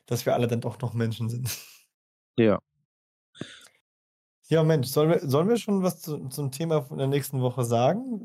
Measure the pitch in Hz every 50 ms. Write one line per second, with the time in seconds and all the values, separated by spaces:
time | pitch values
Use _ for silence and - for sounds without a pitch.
0 | _ - 123 120 - - 131 127 123 117 120 120 - 123 110 - - 113 104 117
1 | 117 113 107 - 117 110 120 123 127 113 - - - - - - _ _ _ _
2 | _ _ _ _ _ _ _ - 113 107 98 - - _ _ _ _ _ _ _
3 | _ _ _ _ _ _ _ - - - - - - - _ _ _ _ _ _
4 | _ _ _ _ _ _ _ _ _ - 151 160 160 156 160 147 123 - - 151
5 | 151 160 175 - - 139 127 147 170 208 240 233 - - 202 190 185 180 175 -
6 | - 165 151 - - 131 - 151 147 135 127 - 165 165 160 151 135 135 156 143
7 | 135 139 139 143 131 - - 131 127 127 120 131 120 117 120 117 120 139 180 226
8 | 262 262 233 196 226